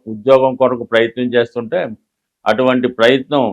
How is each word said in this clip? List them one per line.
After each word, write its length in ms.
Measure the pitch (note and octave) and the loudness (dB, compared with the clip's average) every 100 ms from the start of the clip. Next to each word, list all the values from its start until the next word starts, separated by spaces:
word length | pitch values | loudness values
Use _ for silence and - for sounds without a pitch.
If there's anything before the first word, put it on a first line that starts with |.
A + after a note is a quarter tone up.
| A2+ | -10
ఉద్యోగం 460 | G#2+ B2 C3+ C3 B2+ | -6 2 4 2 0
కొరకు 280 | B2+ B2 | 0 -2
ప్రయత్నం 440 | A#2 A2+ A2+ B2 B2 | -2 0 0 -2 -2
చేస్తుంటే 540 | A#2+ A#2 A#2+ A#2 F3 C#3+ G#2+ _ _ _ _ - | -2 -2 -6 -6 -6 -6 -10 _ _ _ _ -2
అటువంటి 420 | A2 B2+ B2+ B2 | 0 2 0 -2
ప్రయత్నం 540 | B2 A#2 C3+ C3+ D3 A#2 | 2 2 2 0 -2 -2